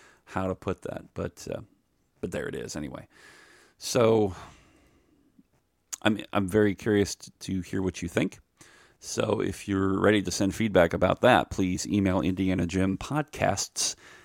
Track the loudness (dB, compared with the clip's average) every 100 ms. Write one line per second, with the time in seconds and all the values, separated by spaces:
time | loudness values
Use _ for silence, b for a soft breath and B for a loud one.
0 | b b -10 -6 -4 -4 -6 -6 -8 -12
1 | -12 -8 -8 -8 -10 -10 -10 _ _ _
2 | _ _ -10 -6 -8 -8 -10 -10 -10 -12
3 | -18 B B B B B B B -4 2
4 | 4 4 2 -2 B B B B B B
5 | B B B _ _ _ _ _ _ -2
6 | -2 -2 -2 -2 2 4 2 2 2 2
7 | 2 -2 -16 _ -6 -6 -4 -4 -4 -4
8 | -4 -2 -4 -6 _ _ b b b b
9 | -8 -4 -2 0 -2 -6 -2 0 0 2
10 | 4 4 0 -2 -2 0 2 4 4 4
11 | 0 4 6 6 2 -2 -2 -2 0 2
12 | 2 2 0 0 0 0 0 0 0 -2
13 | -4 -4 -4 -2 0 0 -6 -4 -4 -6
14 | B B